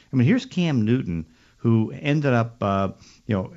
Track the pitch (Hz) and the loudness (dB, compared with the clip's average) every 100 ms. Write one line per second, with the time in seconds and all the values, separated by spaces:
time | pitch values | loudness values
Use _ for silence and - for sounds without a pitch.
0 | _ 131 120 247 - 180 170 131 107 127 | _ 0 2 2 -2 -4 0 0 0 0
1 | 87 85 80 _ _ _ 117 113 110 135 | -2 -6 -8 _ _ _ 0 2 0 -4
2 | 147 151 143 120 117 - 101 98 98 - | -2 0 2 2 0 -2 -2 0 -2 -6
3 | - - - 101 104 | -20 -16 -4 -4 -4